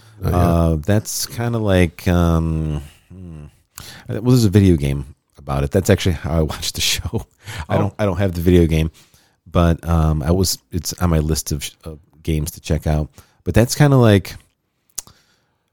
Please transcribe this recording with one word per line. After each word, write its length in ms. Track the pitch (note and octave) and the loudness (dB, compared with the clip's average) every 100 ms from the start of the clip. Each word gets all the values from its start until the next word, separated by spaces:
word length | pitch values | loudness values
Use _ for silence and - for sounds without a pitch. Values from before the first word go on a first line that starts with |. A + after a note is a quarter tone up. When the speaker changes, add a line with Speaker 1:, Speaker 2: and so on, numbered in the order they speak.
| _ - | _ -8
Speaker 1:
Not 120 | F#2 | -2
yet. 40 | F2 | 0
Speaker 2:
Uh, 380 | F2 E2+ E2 D#2+ D2+ | 2 2 2 0 0
that's 400 | G#2 - - - | -2 -2 -8 -8
kinda 300 | - A#2+ A#2 | -6 -6 -4
like, 460 | G#2+ F#2 E2+ - F#2 | 0 2 2 0 0
um, 720 | F2 E2+ E2 D#2+ D#2+ D#2 D2+ C#2+ _ _ | 2 2 0 0 -2 -4 -6 -10 _ _
hmm. 360 | F2+ F2 D#2 D2 _ _ - - - - | -20 -18 -18 -20 _ _ -20 -20 -16 -10
Uh, 100 | A2+ | -2
well, 20 | |
there's 200 | B2 B2+ G#2+ | 2 4 4
a 40 | |
video 260 | G2+ F#2+ E2 | 6 6 4
game 400 | C#2 C#2 C2+ - _ - | 0 -4 -8 -18 _ -16
about 260 | C#2 C#2 | -8 -4
it. 80 | C#2+ | -2
That's 180 | G2+ F2+ | 0 2
actually 240 | F#2+ F#2+ D#2 | 2 0 -4
how 240 | D2+ E2 | -2 -2
I 20 | |
<laughs> 100 | D#2 | -2
watched 220 | - - - | -4 -8 -6
the 60 | |
show. 460 | - - - - - _ - A2 D2+ | -4 -4 -6 -8 -10 _ -14 -12 -4
I 80 | - | -2
Speaker 3:
Oh. 20 | |
Speaker 2:
don't, 140 | G2 - | -2 -2
I 60 | G#2 | -2
don't 120 | F2+ | 0
have 160 | G2 | -2
the 80 | F2 | 0
video 240 | E2+ F2+ E2 | 4 4 4
game, 260 | D#2+ D#2+ - _ _ _ _ - | 2 -2 -6 _ _ _ _ -4
but, 380 | F#2 E2+ E2 D#2+ | 0 2 0 0
um, 340 | E2 D#2 D#2 | 0 2 0
I 100 | D2 | 0
was, 260 | F#2 F2+ - _ | 0 0 -4 _
it's 200 | F2+ - | -8 -8
on 180 | - F2+ | -4 0
my 80 | E2 | 0
list 340 | D2+ D#2 - | 0 -2 -4
of, 100 | D2+ | -6
sh-, 80 | - - E2 | -8 -14 -18
of 140 | D#2 _ _ | -18 _ _
games 260 | E2 D#2 D#2 | -4 -4 -4
to 80 | - | -8
check 280 | - D#2 E2 | -4 -2 0
out. 220 | D2+ D#2 - _ _ - | -2 -4 -12 _ _ -2
But 80 | |
that's 220 | G#2 B2 - | 0 2 2
kinda 200 | D3 C3+ | 4 6
like 400 | A#2 G2+ - - _ _ _ _ _ - - _ _ _ _ _ _ | 6 4 0 -12 _ _ _ _ _ -18 -18 _ _ _ _ _ _